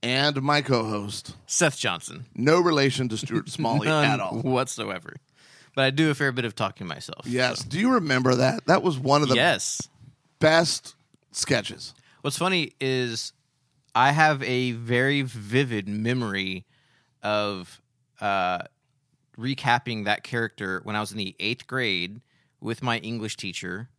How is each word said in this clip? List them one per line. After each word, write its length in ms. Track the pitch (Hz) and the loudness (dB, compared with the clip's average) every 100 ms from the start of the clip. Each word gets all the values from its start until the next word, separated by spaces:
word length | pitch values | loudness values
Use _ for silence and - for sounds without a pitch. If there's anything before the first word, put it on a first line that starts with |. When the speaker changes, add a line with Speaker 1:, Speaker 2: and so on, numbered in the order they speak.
Speaker 1:
and 380 | 117 131 143 139 | 0 2 2 0
my 200 | 135 147 | 0 0
co-host. 760 | 135 123 110 107 101 107 - - - | 2 0 0 -4 -6 -10 -12 -18 -6
Speaker 2:
Seth 320 | - 170 - | 2 2 2
Johnson. 460 | 117 87 - - 127 - | -4 -4 -8 -14 -14 -2
Speaker 1:
No 240 | 127 170 | 4 4
relation 480 | 175 151 139 131 127 | 4 4 2 0 -4
to 100 | 107 | -4
Stuart 300 | - 113 - | -4 -4 -6
Speaker 2:
<laughs> 0 | |
Speaker 1:
Smalley 380 | - 139 135 110 | -4 0 0 2
Speaker 2:
None 160 | 156 | 2
Speaker 1:
at 160 | 147 104 | 2 0
all. 200 | 95 110 | -2 -4
Speaker 2:
whatsoever. 760 | 127 127 127 - 104 92 - - _ _ - - - | 0 0 0 -4 -6 -8 -10 -20 _ _ -20 -20 -10
But 120 | - 135 | 0 0
I 40 | |
do 200 | 135 156 | 4 2
a 20 | 139 | 2
fair 180 | 143 | 0
bit 100 | 123 | 0
of 100 | 117 | -4
talking 320 | - 98 - 92 | -2 -4 -4 -10
myself, 400 | 78 - - - | -10 -12 -14 -6
Speaker 1:
Yes. 340 | 123 127 - | 0 2 0
Speaker 2:
so. 60 | - | -6
Speaker 1:
Do 100 | 139 | 0
you 140 | 226 | 2
remember 420 | 254 160 131 127 123 | 2 4 2 4 4
that? 300 | 131 220 - | 4 2 2
That 180 | 190 | 4
was 160 | 196 143 | 4 0
one 220 | 131 143 | 2 4
of 60 | 147 | 4
the 60 | 127 | 4
Speaker 2:
Yes. 520 | 160 113 - - - _ - _ _ _ | 4 2 -2 -6 -10 _ -20 _ _ _
Speaker 1:
best 540 | 156 160 170 - - - _ _ _ | 4 6 4 -2 -8 -20 _ _ _
sketches. 600 | - - 127 98 - - - _ _ | -8 0 0 -2 -12 -16 -18 _ _
Speaker 2:
What's 160 | 143 139 | -6 -2
funny 360 | 175 185 147 _ | 0 0 -2 _
is 500 | 135 131 123 113 - _ _ _ _ _ _ 113 | -2 -2 -2 -6 -10 _ _ _ _ _ _ 4
I 160 | 131 | 4
have 320 | 147 156 143 | 6 6 4
a 280 | 120 127 127 | 0 0 0
very 480 | 117 117 120 131 143 | -2 0 2 4 2
vivid 680 | 127 117 101 123 139 110 98 | -2 -6 0 2 2 0 -2
memory 760 | 104 110 127 113 98 95 92 - _ _ _ _ _ | -2 0 0 -2 -2 -4 -6 -10 _ _ _ _ _
of, 560 | 104 107 104 98 90 - _ _ _ _ | -2 0 -2 -4 -10 -18 _ _ _ _
uh, 440 | 104 98 90 90 - _ _ _ _ _ _ - | -2 0 0 -2 -6 _ _ _ _ _ _ -10
recapping 680 | 120 135 135 120 - 113 101 | -8 -4 2 2 2 -6 -2
that 180 | 104 | -2
character 560 | - 120 113 - 98 92 | -2 -4 -4 -6 -6 -6
when 120 | - 107 | -4 -6
I 40 | |
was 120 | 107 | -6
in 60 | 101 | -6
the 180 | 95 - | -8 -6
eighth 260 | 98 123 - | -6 -6 -6
grade 560 | 127 120 95 87 107 _ _ _ _ | -4 -2 -2 -4 -10 _ _ _ _
with 220 | - 113 | -8 -6
my 160 | 127 117 | -2 -4
English 360 | 104 117 107 - | -4 -8 -8 -8
teacher 540 | 101 85 92 90 127 | -10 -10 -8 -10 -12